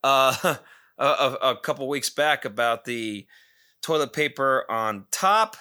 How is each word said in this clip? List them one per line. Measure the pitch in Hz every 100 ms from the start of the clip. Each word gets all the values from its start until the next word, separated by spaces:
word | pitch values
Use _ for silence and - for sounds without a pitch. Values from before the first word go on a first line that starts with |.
uh, | 135 135 135 127
<laughs> | 185 143 - - _ -
a, |
a, | 139 - 135 131 131
a | 120
couple | - 139 135
weeks | 143 -
back | - 151 143
about | 127 107 117 117
the | - 120 110 104 - - _ _ _ _
toilet | - 156 139
paper | - 147 143 135 131 -
on | 113 110 101 98
top | - 190 214 220 -